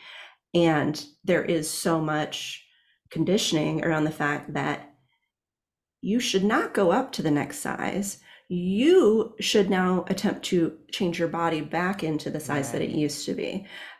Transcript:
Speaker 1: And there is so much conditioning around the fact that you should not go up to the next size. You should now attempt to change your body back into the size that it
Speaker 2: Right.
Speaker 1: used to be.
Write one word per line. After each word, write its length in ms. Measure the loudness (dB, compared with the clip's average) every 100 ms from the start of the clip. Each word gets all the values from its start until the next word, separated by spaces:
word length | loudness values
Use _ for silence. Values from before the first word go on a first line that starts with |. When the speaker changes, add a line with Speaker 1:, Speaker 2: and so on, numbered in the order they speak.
| -20 -20 -20 _ _
Speaker 1:
And 520 | 2 4 4 0 -2 -8 _
there 220 | 0 0
is 260 | 2 -2 -2
so 300 | -4 0 0
much 640 | 0 -2 -4 -6 -10 -12 _ _ _ _ _
conditioning 760 | -4 2 2 2 0 0 0
around 180 | 0 0
the 60 | 0
fact 440 | -2 -2 -4 -6
that 400 | -4 -4 -6 -10 _ _ _ _ _ _ _ _ _ _ _
you 180 | -2 0
should 260 | 2 2
not 300 | 2 2 0
go 160 | 2 4
up 220 | 2 0
to 100 | -2
the 80 | 0
next 300 | 0 0 -6
size. 580 | -8 -6 -4 -4 -6 -8 -18 -20 -8
You 840 | -4 -2 2 6 8 8 4 0 -4
should 320 | 0 2 4
now 340 | 2 2 2 0
attempt 340 | -2 -2 -2 -2
to 300 | 0 0 -4 -12
change 300 | -4 -2 0
your 80 | -2
body 320 | 0 -2 -2
back 420 | -2 -2 -2 -2
into 280 | -2 -2 -4
the 100 | -6
size 320 | -2 -2 -2
that 100 | -4
it 60 | -2
Speaker 2:
Right. 80 | 0 0
Speaker 1:
used 200 | -2 -6
to 80 |
be. 320 | -6 -4 -6 -10 -16 -16